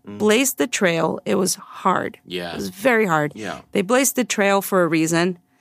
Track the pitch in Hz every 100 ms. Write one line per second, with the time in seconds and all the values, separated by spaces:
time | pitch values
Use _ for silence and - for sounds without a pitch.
0 | - 208 208 220 269 - 277 - 185 165
1 | 165 - - 196 185 - - - 196 180
2 | - - - 180 175 170 196 185 247 226
3 | 208 156 147 123 101 76 - 202 190 254
4 | 269 - 233 - 196 196 190 190 170 160
5 | 160 165 180 175 _ _